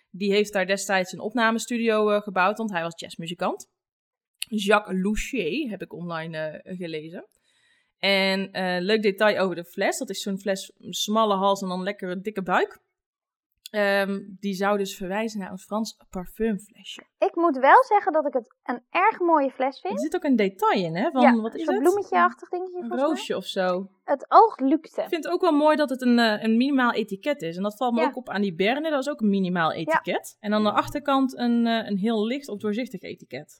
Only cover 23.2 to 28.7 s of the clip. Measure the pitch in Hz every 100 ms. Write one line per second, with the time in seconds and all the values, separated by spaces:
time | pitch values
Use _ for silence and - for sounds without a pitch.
23.2 | - 196 185 - 185 180 196 _ - 269
24.2 | - 330 427 - 269 302 - - - 339
25.2 | - 349 359 294 302 302 294 262 247 240
26.2 | 233 208 220 226 262 277 240 226 220 196
27.2 | 294 294 165 170 202 208 247 233 254 262
28.2 | 247 196 202 165 190